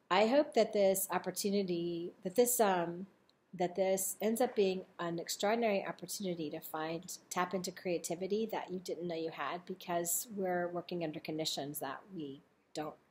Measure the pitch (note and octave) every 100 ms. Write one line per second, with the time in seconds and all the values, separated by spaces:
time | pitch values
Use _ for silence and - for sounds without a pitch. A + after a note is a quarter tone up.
0 | _ F#3 A3 C#4 D4+ A#3 G#3+ G#3 G3 F#3+
1 | - F3+ F#3 F3+ G#3 G3+ F#3+ E3+ F3 E3+
2 | F3 - F#3+ F3+ A#3+ - G#3 F#3 E3+ F3
3 | G3 _ _ _ _ F3 F3+ F3+ F#3+ F#3+
4 | - - G#3 A3+ B3 A#3+ F#3+ F#3 - -
5 | E3+ E3+ E3 - G3+ A#3 A#3 G3 - -
6 | F3 - F#3+ E3+ D3+ D#3+ - D#3+ D#3+ E3
7 | E3+ - - F3+ F3+ F#3+ F#3 - F#3 E3
8 | - E3+ F#3 G#3 A3 E3 - F3+ F3+ D#3
9 | F3 E3 D#3+ D#3+ C#3 F3 F3+ F#3 - E3+
10 | E3+ - B3 G3+ F#3 F3+ F3 F3 - F3
11 | E3 D3+ - D#3 D#3 - C#3+ D3 C3+ -
12 | - F#3 C#3+ C#3 _ _ _ - D3+ -
13 | _